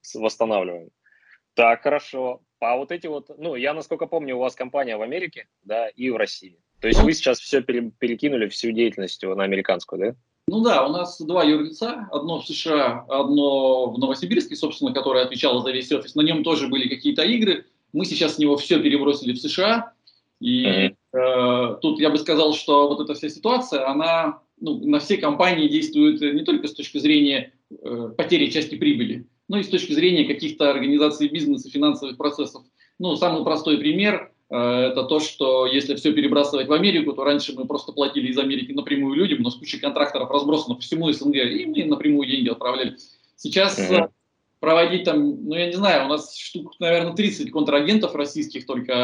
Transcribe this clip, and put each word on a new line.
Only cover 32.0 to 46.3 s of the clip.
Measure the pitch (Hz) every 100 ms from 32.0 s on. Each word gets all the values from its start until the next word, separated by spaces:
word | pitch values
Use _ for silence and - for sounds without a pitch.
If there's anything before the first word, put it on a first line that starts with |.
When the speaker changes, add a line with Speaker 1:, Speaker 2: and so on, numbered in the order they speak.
| 139 127
Speaker 2:
процессов. | 147 147 127 - _ _ _ -
Ну, | 175 151
самый | 175 160
простой | 165 156 160 147
пример, | 151 175 208 190 - _ -
э, | 120 120 123 127
это | 127
то, | 123 151
что | 151 - 131 127 127
если | 135 135 143
все | 156
перебрасывать | 151 139 143 143 139 131
в |
Америку, | 156 196 170 147
то | 131
раньше | 139 143 -
мы | 127 127
просто | 143 -
платили | 147 135 143 123
из | 127
Америки | 135 131 123
напрямую | 139 - 139 135 143
людям, | 190 135
у |
нас | 120 -
куча | - -
контракторов | 143 139 143 135 127
разбросана | 143 143 151 - 123
по |
всему | - 165 160
С | 139
Н | 143
Г, | 143 120
и | - -
мы | 147
им | 156
напрямую | 147 151 143 131
деньги | 135 123
отправляли. | 117 123 131 123 - - _ _ _
Сейчас, | 147 190 196 196 185
Speaker 1:
Мгм. | 190
Speaker 2:
э, | - _ _ _ _ -
проводить | 156 165 170 180 175
там, | 151 147 143 147
ну, | 165
я | 175
не |
знаю, | 180 196 151 135
у |
нас | 151 -